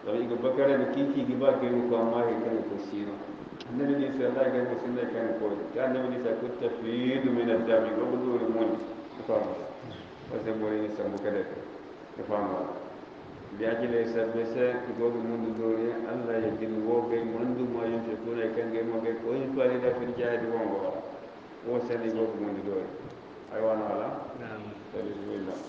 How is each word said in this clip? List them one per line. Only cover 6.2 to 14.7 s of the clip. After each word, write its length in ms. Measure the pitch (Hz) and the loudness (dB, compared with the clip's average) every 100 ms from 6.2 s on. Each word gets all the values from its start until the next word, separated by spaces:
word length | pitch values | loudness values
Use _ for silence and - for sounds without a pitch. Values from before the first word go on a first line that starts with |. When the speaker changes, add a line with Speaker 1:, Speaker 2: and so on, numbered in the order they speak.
| 120 110 | 0 0
Speaker 1:
ko 100 | 123 - | -2 -2
tafidu 760 | 120 - 113 120 127 135 127 | -2 -2 -2 0 2 2 2
min 180 | 120 117 | 2 4
ad-dami 400 | 110 113 113 110 | 4 6 6 6
ko 140 | 110 | 2
ko 120 | 127 123 | 0 2
do 300 | 123 120 113 | 2 0 2
mun. 200 | 113 110 107 - - - - | 2 2 0 -4 -10 -12 -12
Ko 180 | - | 0
amma. 220 | 110 - - - - 120 104 - - | 2 2 -4 -6 -10 -12 -12 -14 -16
Ko 120 | - 123 | -8 -4
se 140 | 110 | -2
mo 160 | 110 107 | -2 0
ni 200 | 107 107 | 0 0
sa 120 | 104 | -2
mo 140 | 98 98 | -2 -2
kada 240 | 104 101 | 0 0
ko. 160 | 92 - - - - - - | -2 -6 -10 -12 -14 -14 -14
Ko 200 | - - 104 | -10 -2 0
amma. 260 | 95 92 - - - - - - - - - | 0 -2 -4 -6 -10 -12 -14 -14 -14 -14 -12
Bi 140 | 104 113 | -2 0
ajile 400 | 117 120 117 113 | 2 2 2 2
sa 160 | 117 113 | 2 2
be 160 | 113 113 | 0 0
se 200 | 127 123 | 2 2